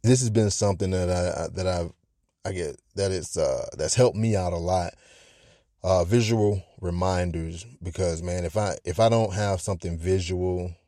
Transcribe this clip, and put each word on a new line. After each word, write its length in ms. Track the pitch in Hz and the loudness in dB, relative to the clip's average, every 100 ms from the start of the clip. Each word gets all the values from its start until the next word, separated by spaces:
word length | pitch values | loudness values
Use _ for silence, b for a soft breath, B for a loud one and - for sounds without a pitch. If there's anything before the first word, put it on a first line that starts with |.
this 180 | 113 127 | 6 4
has 80 | 123 | 4
been 200 | 110 107 | 2 2
something 420 | - 104 92 95 | 2 0 0 0
that 180 | 92 90 | 0 0
I, 340 | 90 90 - | 0 0 -2
I, 40 | 82 | -6
that 180 | 87 92 | -4 -2
I've, 240 | 87 85 - _ _ _ _ 95 | -2 -4 -8 _ _ _ _ -8
I 80 | |
get 260 | 92 80 - _ - | -6 -6 -8 _ -2
that 160 | 98 | -2
it's, 260 | 92 80 - | -2 -4 -2
uh, 300 | 73 64 - - | 0 0 -6 -4
that's 160 | 76 | -2
helped 240 | - 123 87 | 4 4 4
me 200 | 113 104 | 0 0
out 160 | 90 | 0
a 40 | 87 | -2
lot. 360 | 85 92 85 - b b b b b b b _ | 0 0 -2 -8 b b b b b b b _
Uh, 200 | 92 92 | 2 2
visual 600 | 85 120 110 117 104 101 - - | 4 2 4 4 4 2 -4 -8
reminders, 840 | 90 87 92 92 90 82 82 85 - - | -4 -2 0 0 0 -2 -6 -10 -16 -12
because, 400 | 87 85 92 82 | -10 -2 -2 -2
man, 240 | 87 90 87 | -4 -4 -2
if 100 | 107 | -2
I, 220 | 101 - - | -2 -4 -6
if 140 | 87 | 2
I 100 | 113 | 4
don't 240 | 113 110 | 4 2
have 280 | 95 104 95 | 0 -2 -2
something 360 | - 92 87 85 | -2 -6 -4 -4
visual 760 | 87 95 87 90 90 90 90 85 | 0 0 0 -2 -2 -2 -6 -10